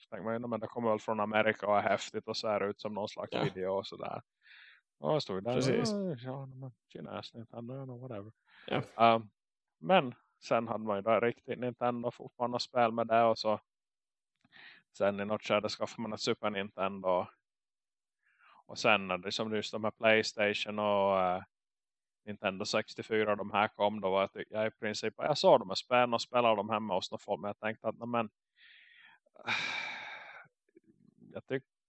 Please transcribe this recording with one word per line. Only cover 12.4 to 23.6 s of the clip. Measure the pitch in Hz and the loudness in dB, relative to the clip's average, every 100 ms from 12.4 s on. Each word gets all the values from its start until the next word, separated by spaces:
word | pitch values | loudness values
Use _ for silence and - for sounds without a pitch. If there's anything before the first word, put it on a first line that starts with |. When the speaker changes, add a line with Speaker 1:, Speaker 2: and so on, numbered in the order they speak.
| 120 123 | -4 -2
Speaker 1:
spel | - 127 117 | -2 2 2
med | 117 117 | 2 2
det | 117 | 6
och | 117 110 | 6 4
så | 113 104 - _ _ _ _ _ _ _ _ - - - _ - | 0 -2 -4 _ _ _ _ _ _ _ _ -20 -20 -20 _ 0
sen | 98 101 | 0 2
i | 101 | -2
något | 107 | -4
skede | - 104 104 | 0 0 0
skaffade | - 107 - | -4 -6 -6
man | 113 | -8
ett | 107 | -4
Super | - 113 107 | -2 -2 -2
Nintendo. | 101 104 - 95 98 92 90 - - _ _ _ _ _ _ _ _ _ _ _ - - | -4 -6 -4 -4 -2 0 0 -2 -10 _ _ _ _ _ _ _ _ _ _ _ -20 -16
Och | 107 | 0
sen | 120 104 95 | 4 4 2
när | 90 | -4
det | 95 | -4
som | - 110 107 | -6 -4 -4
just | - | -4
de | 113 | -4
här | 107 | -6
PlayStation | - 113 110 110 - 104 104 - 104 | 2 4 4 2 0 0 0 -4 -2
och, | 104 101 98 95 | 2 2 4 4
eh, | 92 92 92 _ _ _ _ _ _ _ 107 | 2 0 -6 _ _ _ _ _ _ _ -16
Nintendo | 104 104 95 104 | -6 -4 -4 -2
sextiofyra | 110 - - - 110 107 | -2 -4 -10 -2 0 2
och | 104 | 0
de | 101 | 0
här | 101 | 0